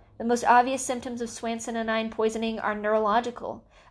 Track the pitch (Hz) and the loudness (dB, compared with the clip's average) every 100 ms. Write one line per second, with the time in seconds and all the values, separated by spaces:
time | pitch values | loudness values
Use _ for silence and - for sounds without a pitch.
0 | - - 233 240 226 240 247 262 262 240 | -20 -8 0 2 6 6 6 0 -4 -4
1 | 247 240 233 - 226 226 226 226 226 220 | -6 -8 -8 -6 -6 -6 -4 -4 -2 -2
2 | 226 220 220 220 226 220 - 208 208 220 | -2 0 0 0 -4 -2 -4 -2 0 2
3 | 214 220 240 233 90 113 - - - | 4 2 0 -8 -10 -10 -14 -20 -10